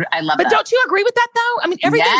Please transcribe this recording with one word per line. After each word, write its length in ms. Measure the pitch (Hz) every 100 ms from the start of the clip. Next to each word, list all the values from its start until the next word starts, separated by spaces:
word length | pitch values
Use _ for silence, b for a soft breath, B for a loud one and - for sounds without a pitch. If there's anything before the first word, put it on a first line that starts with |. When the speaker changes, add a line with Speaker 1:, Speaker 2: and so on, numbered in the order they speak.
| -
Speaker 1:
I, 60 | 165
I 20 |
love 160 | 160 147
Speaker 2:
But 80 |
Speaker 1:
that. 80 | 180
Speaker 2:
don't 180 | 427 -
you 100 | 494 508
agree 160 | 381
with 120 | 427
that, 140 | 480 480
though? 280 | 466 466 466
I 40 | 339
mean, 100 | 359
everything 300 | 330 440 - -